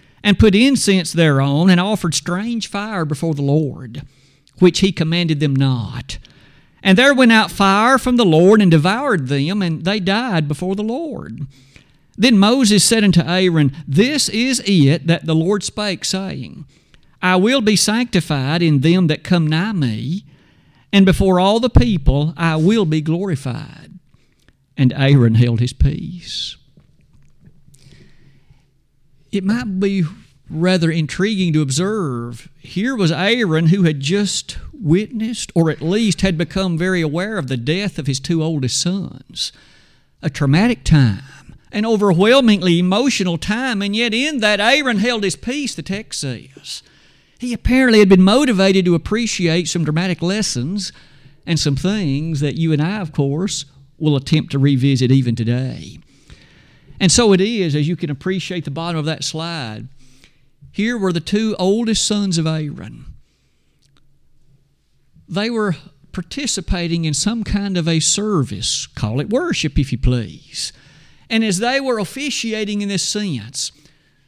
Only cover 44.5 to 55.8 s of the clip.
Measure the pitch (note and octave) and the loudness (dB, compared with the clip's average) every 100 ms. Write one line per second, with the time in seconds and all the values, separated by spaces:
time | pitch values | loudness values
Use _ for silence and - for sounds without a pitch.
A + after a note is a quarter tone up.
44.5 | G#3 G#3+ C#4+ C4+ G#3 A#3+ A#3 G3 - A#3 | 2 2 2 0 0 0 -2 -4 -4 -6
45.5 | C#4+ C#4 - D#3 G3 - - C#3 A2+ C3 | -6 -6 -8 -8 -10 -10 -8 -8 -8 -12
46.5 | - - - - _ _ _ _ _ B3 | -20 -16 -16 -18 _ _ _ _ _ -8
47.5 | A#3 - B3+ B3+ G#3+ G3 F#3 F#3 A#3+ D4 | -4 2 4 6 6 8 8 6 4 2
48.5 | F#3+ G3 F#3+ F3+ E3+ - G#3+ A3+ - E3+ | 2 4 4 2 0 0 -4 -2 -2 0
49.5 | E3 D#3 F3 D3+ D#3 F#3 F3 F3 G#3 - | 0 -2 -2 -2 -2 -2 -2 -2 -2 -4
50.5 | B2 C3 G3+ F3+ - - - - - - | -4 -4 -6 -8 -14 -20 -20 -20 -18 -4
51.5 | D#3+ D#3 C3+ F3+ G#3+ D#3+ C#3 E3 D3 D3 | -2 0 0 -2 -2 -2 -2 -4 -4 -4
52.5 | D#3 E3 D3 D#3+ G#3 D#3+ D3 C#3 D3 G3 | -2 0 0 0 -4 -6 -4 -2 -2 -4
53.5 | - - _ - _ D#3 C#3+ C3+ D#3 - | -6 -12 _ -20 _ 0 0 0 -2 0
54.5 | C#3 C#3 C3+ C#3 C3 B2+ C3+ A#2+ A2+ A#2 | 0 2 2 2 2 2 2 2 -2 -2
55.5 | B2 C3 B2 | -2 -4 -10